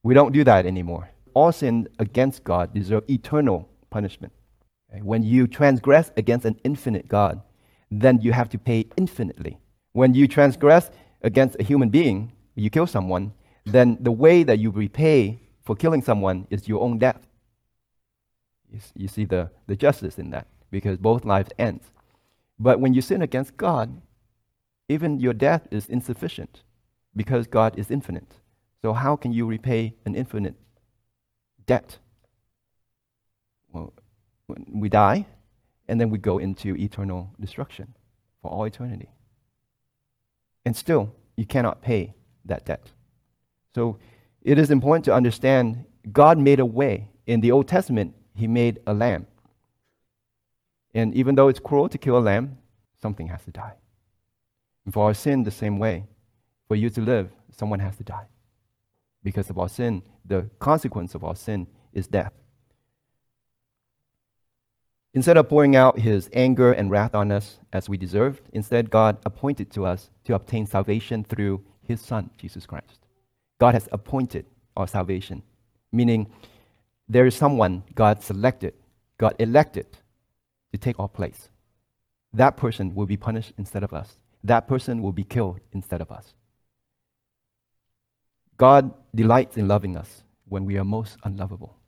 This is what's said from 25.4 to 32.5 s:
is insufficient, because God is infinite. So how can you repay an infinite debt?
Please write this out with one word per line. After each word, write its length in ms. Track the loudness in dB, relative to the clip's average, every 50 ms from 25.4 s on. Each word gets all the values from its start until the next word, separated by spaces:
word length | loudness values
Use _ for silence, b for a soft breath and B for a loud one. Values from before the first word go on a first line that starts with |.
| 2 2 2 0 -4 -6
is 180 | -8 -8 -6 -4
insufficient, 720 | -6 -6 -6 -6 -10 -8 -8 -10 -10 -12 -16 -16 _ _ _ _ _ _ _ _ _ _ _ _ _
because 320 | -8 -4 -2 -2 -2 -2
God 320 | 0 0 2 2 2 0 -6
is 120 | -8 -6
infinite. 500 | -6 -8 -6 -8 -12 -12 -12 _ _ _ _ _ _ _ _ _ _ _
So 120 | -6 -6
how 240 | -4 -2 -2 -2 -4
can 160 | -4 -4 -4
you 140 | -4 -4 -4
repay 480 | -4 -6 -6 -4 -4 -2 -2 -4 -6 -10 _ _
an 100 | -8 -8
infinite 400 | -8 -8 -8 -6 -6 -6 -8 -8 _ _ _ _ _ _ _ _ _ _ _ _ _ _ _ _ _ _ _ _ _ _
debt? 320 | -4 -4 -4 -4 -10 -20 _ _ _ _ _ _ _ _ _ _ _